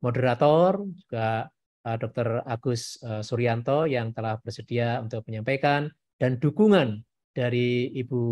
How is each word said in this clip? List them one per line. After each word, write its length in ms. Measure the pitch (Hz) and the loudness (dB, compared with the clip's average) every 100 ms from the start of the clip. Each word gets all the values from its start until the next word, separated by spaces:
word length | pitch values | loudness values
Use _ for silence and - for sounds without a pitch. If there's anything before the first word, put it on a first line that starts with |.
moderator, 800 | 123 120 123 120 147 156 180 196 202 170 | -2 0 0 4 4 6 4 2 -4 -12
juga, 480 | _ 113 110 113 147 _ _ _ 117 | _ -4 -2 -2 -6 _ _ _ -8
eh, 100 | 113 | -6
Dokter 440 | 113 123 117 117 | -4 -4 -2 -2
Agus, 560 | 135 117 135 117 - - 120 | -4 -4 -2 -4 -6 -12 -8
eh, 160 | 107 | -8
Suryanto 640 | 104 120 120 117 120 143 160 | -4 -2 0 0 0 0 2
yang 240 | 127 113 | 0 -2
telah 240 | 113 110 110 | -4 -4 -4
bersedia 560 | - - 113 120 117 120 | -8 -12 -6 -2 0 -2
untuk 240 | 117 113 113 | -6 -8 -8
menyampaikan, 560 | 110 113 139 147 143 151 - _ _ | -8 -4 0 2 2 -2 -10 _ _
dan 240 | 127 123 | -2 0
dukungan 640 | 147 147 214 190 123 104 - _ _ | 0 4 6 6 4 -2 -12 _ _
dari 580 | - 123 123 123 123 123 135 | -4 0 2 2 0 -2 -4
Ibu, 260 | 123 123 117 | -4 -2 0